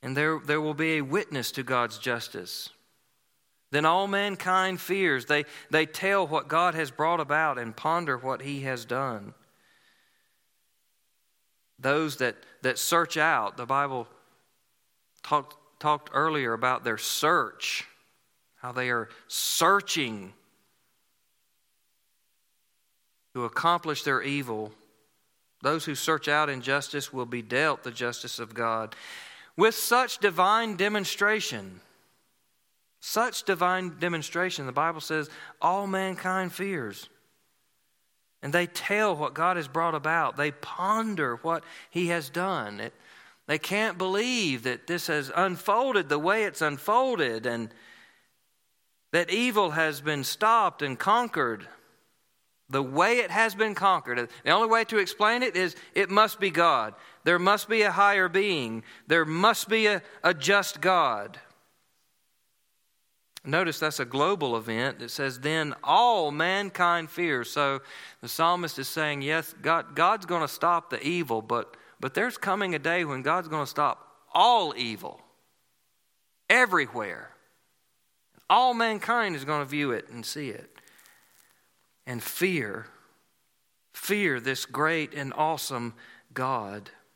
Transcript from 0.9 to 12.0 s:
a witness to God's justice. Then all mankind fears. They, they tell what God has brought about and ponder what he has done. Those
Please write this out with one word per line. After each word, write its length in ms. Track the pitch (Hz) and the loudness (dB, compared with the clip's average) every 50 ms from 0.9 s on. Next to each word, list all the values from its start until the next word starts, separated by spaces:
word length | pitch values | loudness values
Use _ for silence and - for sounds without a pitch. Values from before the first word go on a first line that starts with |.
| 160 156 | 0 0
a 40 | |
witness 500 | 147 135 143 202 208 - 151 135 120 - - | -2 -2 -2 -4 -4 -2 -6 -6 -6 -6 -6
to 100 | - 131 | -6 -4
God's 340 | 120 131 123 120 113 - - | -2 0 0 0 0 -4 -6
justice. 720 | - 127 123 117 113 - - - 92 90 - - - - - _ _ _ _ _ _ _ _ _ _ _ _ _ _ _ _ _ _ _ | -4 -4 -4 -4 -4 -8 -10 -12 -12 -10 -12 -12 -12 -14 -16 _ _ _ _ _ _ _ _ _ _ _ _ _ _ _ _ _ _ _
Then 120 | - 147 151 | -2 2 2
all 240 | 160 165 185 196 196 | 4 4 2 0 0
mankind 720 | 196 196 202 208 196 185 - 185 185 190 185 190 185 170 | -2 -2 -2 -2 -4 -6 -2 0 2 2 2 0 -2 -6
fears. 460 | - - 180 196 190 175 143 131 117 | -6 -4 -2 0 2 0 0 0 0
They, 180 | - 151 147 147 - - - - - | 0 0 0 0 -4 -12 -20 -14 -2
they 140 | - 156 160 | 0 0 0
tell 400 | 156 156 - - 190 202 196 185 | 0 -4 -4 -2 2 2 2 2
what 220 | 151 151 156 127 139 | 2 0 -2 -2 0
God 280 | 151 160 175 180 160 | 2 2 2 2 2
has 160 | 160 160 135 | 0 -4 -4
brought 280 | 127 - 151 160 170 170 | -2 -2 0 0 0 0
about 380 | 151 135 147 151 160 156 139 123 | 0 0 0 2 2 2 0 -2
and 180 | 120 113 110 | -6 -8 -8
ponder 420 | - - 147 165 170 175 151 135 120 | -4 -2 0 0 0 0 -2 -4 -4
what 240 | 127 131 131 - | -2 -4 -6 -4
he 200 | 131 139 143 139 | -6 -8 -8 -6
has 240 | 135 135 131 120 113 | -4 -4 -6 -6 -4
done. 480 | 110 123 127 139 135 120 107 101 104 113 _ _ _ _ _ _ _ _ _ _ _ _ _ _ _ _ _ _ _ _ _ _ _ _ _ _ _ _ _ _ _ _ _ _ _ _ _ _ _ _ _ _ _ _ _ _ _ _ _ | -4 -4 -2 -2 -4 -4 -8 -10 -14 -18 _ _ _ _ _ _ _ _ _ _ _ _ _ _ _ _ _ _ _ _ _ _ _ _ _ _ _ _ _ _ _ _ _ _ _ _ _ _ _ _ _ _ _ _ _ _ _ _ _
Those 380 | 131 131 143 151 | 0 2 2 2